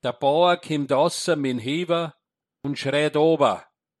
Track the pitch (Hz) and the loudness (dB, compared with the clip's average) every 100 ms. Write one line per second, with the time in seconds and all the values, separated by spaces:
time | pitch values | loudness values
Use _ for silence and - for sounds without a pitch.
0 | 127 120 139 151 175 175 - 156 139 135 | -6 -2 0 4 4 2 -2 -6 0 2
1 | 165 - - 160 139 127 117 151 175 170 | 2 0 -4 -2 -2 -4 -4 -6 -2 -2
2 | 165 - _ _ _ _ 139 143 139 139 | -4 -10 _ _ _ _ -10 -6 -4 0
3 | 151 151 156 160 135 92 - _ _ _ | 0 2 2 4 2 0 -8 _ _ _